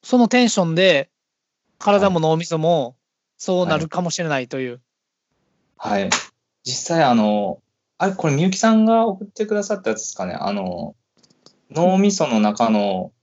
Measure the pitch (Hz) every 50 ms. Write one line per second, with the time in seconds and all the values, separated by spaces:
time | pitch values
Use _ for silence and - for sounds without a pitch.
0 | _ - - 247 240 214 - 247 247 226 - - 180 165 160 165 190 190 165 139
1 | 139 _ _ _ _ _ _ _ _ _ _ _ _ _ _ _ - 202 202 202
2 | 196 196 185 165 160 160 160 160 170 - 170 160 156 165 175 160 131 117 131 _
3 | _ _ _ _ _ _ _ _ - - 185 180 180 165 160 151 160 160 - -
4 | 180 170 - - 175 160 147 135 127 123 - 135 131 123 120 123 _ _ _ _
5 | _ _ _ _ _ _ _ _ _ _ _ _ _ _ _ _ - - - 98
6 | 98 95 - - - - _ _ _ _ _ _ _ 131 127 - - - 170 165
7 | 151 131 123 113 107 107 104 104 101 82 76 - _ _ _ _ _ _ _ _
8 | 175 196 190 190 - 160 139 139 170 185 190 - - 226 220 220 220 220 226 226
9 | 226 233 190 190 214 202 _ - 214 208 220 208 202 - 214 196 190 - 214 214
10 | - - - - 95 92 87 - - 98 101 101 95 92 90 87 87 98 - _
11 | _ _ _ _ _ _ _ _ _ - _ _ _ _ - 156 175 185 190 190
12 | 202 208 196 - 165 143 120 110 107 107 107 - 120 113 110 104 101 101 95 92
13 | 90 - _ _